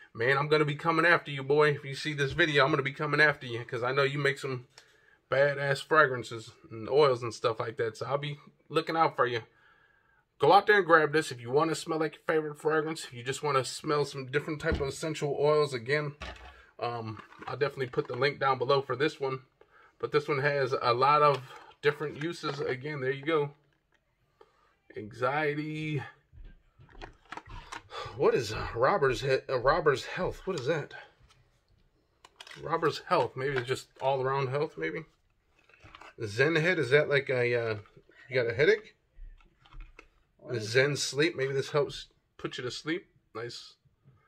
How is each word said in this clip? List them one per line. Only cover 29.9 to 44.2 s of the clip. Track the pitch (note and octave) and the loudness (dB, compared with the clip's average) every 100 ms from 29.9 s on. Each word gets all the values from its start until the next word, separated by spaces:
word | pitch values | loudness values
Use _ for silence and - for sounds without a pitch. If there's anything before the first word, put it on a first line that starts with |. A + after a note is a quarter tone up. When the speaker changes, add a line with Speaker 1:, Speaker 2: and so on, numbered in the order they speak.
| B2+ | 2
Speaker 1:
Health? | - - F3 - - | -4 -6 -6 -6 -6
What | F3 | -6
is | B2 | -2
that? | D#3+ C3 - - _ _ _ _ _ _ _ _ _ _ _ - _ - - | -2 -4 -14 -20 _ _ _ _ _ _ _ _ _ _ _ -20 _ -20 -12
Robber's | C3+ D#3+ D3+ C3 | -4 0 0 -2
Health. | - F3 A#2+ C3+ | 0 0 0 -2
Maybe | C3+ C3+ | -4 -4
it's | A#2+ | -4
just | B2+ - _ | -6 -6 _
all | C3 C#3 | -2 0
around | C3 C#3 C3+ | 0 0 -2
health, | C3+ D#3 - | -2 -4 -4
maybe. | D#3+ E3+ D#3 _ _ _ _ _ _ _ - - - - | -8 -8 -12 _ _ _ _ _ _ _ -20 -20 -20 -12
Zen | A2 G#2 C#3+ E3 | -10 2 2 4
Head, | E3 F3+ | 2 2
is | B2 | 4
that | C#3+ C#3+ | 4 4
like | C#3 C3+ | 0 2
a, | B2+ A#2+ | 0 2
uh, | A#2+ A#2 G#2+ - - _ _ - | 0 -2 -6 -10 -20 _ _ -4
you | |
got | B2+ A#2 | -2 0
a | |
headache? | A#2 D#3+ A3 - _ _ - - - _ _ _ - - - _ _ _ _ | 2 4 4 0 _ _ -20 -18 -20 _ _ _ -18 -18 -20 _ _ _ _
Speaker 2:
What | - A#2+ | -8 -8
is | G#2+ | 0
Speaker 1:
Zen | A#2+ C#3 | 2 2
Speaker 2:
it? | C#3+ | 0
Speaker 1:
Sleep, | - C3 E3 - | -4 -2 -2 0
maybe | C3+ | -4
this | C3+ C3 | -4 -2
helps | D3+ C#3 - - _ _ _ | 0 -2 -6 -16 _ _ _
put | - - | -12 -8
you | |
to | B2 | -8
sleep. | - D3 F3 - _ _ | -8 -6 -8 -8 _ _
Nice, | A2 A#2+ - - _ _ _ _ _ | -12 -12 -12 -18 _ _ _ _ _